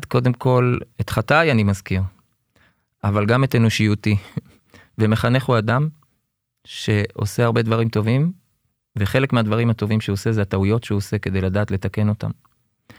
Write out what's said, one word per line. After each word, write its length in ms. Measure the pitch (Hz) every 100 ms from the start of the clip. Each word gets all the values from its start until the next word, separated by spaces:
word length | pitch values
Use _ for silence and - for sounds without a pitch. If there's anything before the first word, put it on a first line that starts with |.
| -
קודם 260 | 127 123
כל, 440 | 123 131 127 123 123 - -
את 80 | 113
חטאי 420 | - - 147 165
אני 120 | 120
מזכיר, 380 | 101 95 - 92 92 - _ _ _ _ _ _ _ _
אבל 220 | 101 104 104
גם 180 | 120
את 120 | 135 123
אנושיותי. 600 | 113 - 107 107 107 101 - - - _
<laughs> 400 | _ - _ -
ומחנך 480 | 107 110 117 127 -
הוא 120 | 117
אדם 320 | 110 120 151 - _ _ _ _ _ _ -
שעושה 800 | - - 104 104 - 104 - 120
הרבה 160 | 117
דברים 280 | 113 113 113
טובים, 420 | 110 107 127 165 - _ _ _ _ _ -
וחלק 380 | 101 131 135
מהדברים 360 | 123 110 110 117
הטובים 320 | 113 107 110
שהוא 120 | 110
עושה 180 | 98 113
זה 100 | 110
הטעויות 420 | 101 95 98 113
שהוא 140 | - 101
עושה 200 | 101 104
כדי 240 | 95 95
לדעת 300 | 92 98 104
לתקן 380 | 98 98 - 104
אותם. 200 | 107 107 - _ _ _ _ _